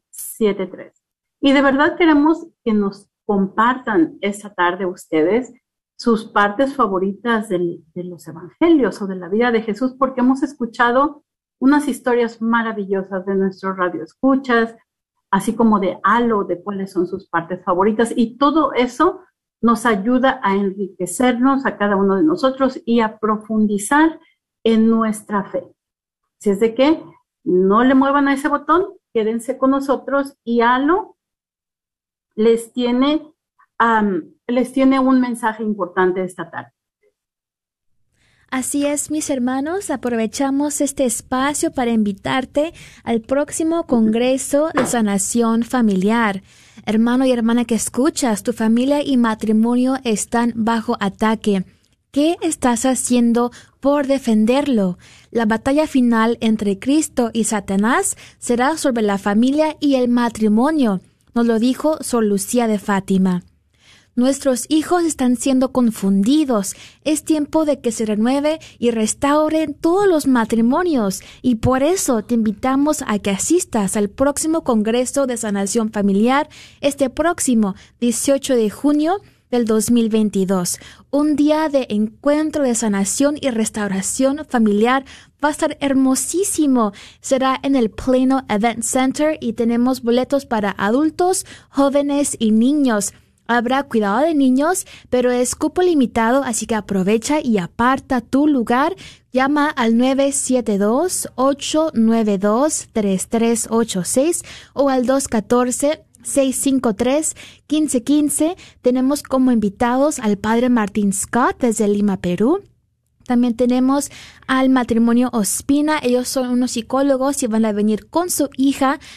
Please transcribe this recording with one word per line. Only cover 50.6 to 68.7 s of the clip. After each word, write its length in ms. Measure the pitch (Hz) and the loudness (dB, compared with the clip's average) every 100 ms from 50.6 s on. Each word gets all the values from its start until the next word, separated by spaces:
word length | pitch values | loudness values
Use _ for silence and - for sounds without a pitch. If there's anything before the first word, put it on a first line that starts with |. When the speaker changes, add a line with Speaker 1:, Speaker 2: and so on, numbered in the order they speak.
| 220 233 226 233 | -2 -2 -2 -4
Speaker 2:
ataque. 640 | 202 196 220 220 - 196 185 _ _ _ _ | -4 -2 -2 0 0 -2 -4 _ _ _ _
¿Qué 260 | 269 302 349 | 0 0 0
estás 440 | 359 311 254 233 262 | -4 -2 0 0 0
haciendo 640 | 254 - 247 233 233 240 - - _ | -2 0 2 2 2 -2 -6 -20 _
por 260 | 269 285 269 | 0 0 0
defenderlo? 920 | 277 254 214 214 254 294 233 190 180 - - _ | -2 2 2 2 2 2 0 0 -2 -12 -20 _
La 160 | 226 220 | -2 0
batalla 400 | 220 247 285 311 | 0 0 0 0
final 500 | 269 247 233 226 233 | 2 2 2 2 0
entre 380 | 226 220 202 196 | 0 0 -2 -2
Cristo 540 | 254 302 302 - 233 | 0 0 0 -2 -2
y 120 | 226 214 | -2 -2
Satanás 720 | 214 202 196 214 311 403 - - _ | -4 -2 0 2 0 -2 -6 -14 _
será 400 | - 240 254 311 | -4 0 0 0
sobre 240 | 294 240 | -2 0
la 160 | 214 196 | 0 0
familia 600 | 208 202 247 294 311 311 | 0 2 2 2 0 0
y 160 | 294 262 | 0 2
el 140 | 247 | 2
matrimonio. 920 | 240 240 226 220 208 262 320 240 190 - _ _ | 0 0 0 2 2 2 2 0 0 -6 _ _
Nos 140 | 233 233 | -2 0
lo 100 | 226 | 2
dijo 400 | 240 247 302 311 | 0 0 -2 -2
Sor 220 | 269 240 220 | -2 0 0
Lucía 420 | 202 - 240 226 | 0 -2 -2 0
de 100 | 214 | -2
Fátima. 640 | - 196 190 190 190 180 - _ _ _ _ - _ - | -2 -4 0 0 2 0 -6 _ _ _ _ -20 _ -2
Nuestros 520 | 254 277 277 247 - | 0 0 -2 -2 0
hijos 360 | 311 294 349 330 | -2 2 0 0
están 320 | - 254 247 | 0 0 0
siendo 340 | - 262 254 | 0 0 2
confundidos. 1040 | 262 240 220 196 196 202 302 285 226 190 - - - | 2 0 0 0 2 4 2 2 0 -2 -10 -18 -8
Es 200 | - 302 | -2 -2
tiempo 420 | - 311 294 320 302 | 0 -2 0 0 0
de 160 | 277 | 0
que 100 | 233 | -4
se 140 | 226 220 | -4 -2
renueve 540 | 214 220 277 294 311 - | 0 0 0 0 -4 -8